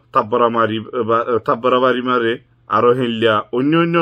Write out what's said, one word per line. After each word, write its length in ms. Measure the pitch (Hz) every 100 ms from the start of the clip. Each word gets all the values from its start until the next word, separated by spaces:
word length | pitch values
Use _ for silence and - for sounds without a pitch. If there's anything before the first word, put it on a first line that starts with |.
| _
তাব্বারা 360 | 135 107 120 120
মারি 300 | 117 113 110
বা, 380 | 107 127 110 113 117 113
তাব্বারা 400 | 113 127 127 127
বাড়ি 220 | 127 123
মারে, 300 | 123 123 113 123 _ _ -
আরো 200 | 104 117
হিল্লা 420 | 123 123 113 113 107 -
অন্য 200 | 123 139 165
অন্য 200 | 170 170